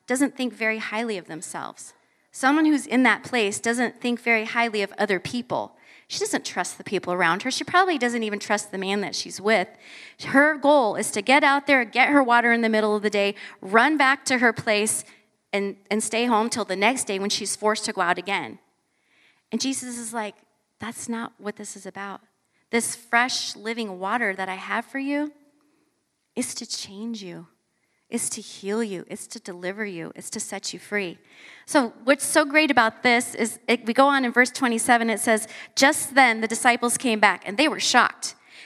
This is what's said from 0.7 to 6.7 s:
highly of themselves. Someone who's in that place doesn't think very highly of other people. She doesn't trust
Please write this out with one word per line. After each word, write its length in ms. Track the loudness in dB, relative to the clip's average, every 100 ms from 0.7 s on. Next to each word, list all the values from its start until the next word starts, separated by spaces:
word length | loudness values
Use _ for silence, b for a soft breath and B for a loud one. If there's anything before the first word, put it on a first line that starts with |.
| -2
highly 400 | -4 -4 -4 -6
of 80 | -8
themselves. 680 | -14 -10 -10 -12 -14 -20 _ _ _ _
Someone 340 | 0 4 6
who's 220 | 4 2 2
in 160 | 4
that 200 | 4 2
place 380 | 0 0 0 0
doesn't 400 | -2 0 -2 -2
think 180 | -4 -2
very 280 | 0 0 0
highly 340 | -2 -2 -2
of 140 | -4 -4
other 240 | -2 -2
people. 560 | -2 -8 -4 -6 -6 b b b b
She 100 | -6
doesn't 260 | -4 -4
trust 320 | -4 -6 -6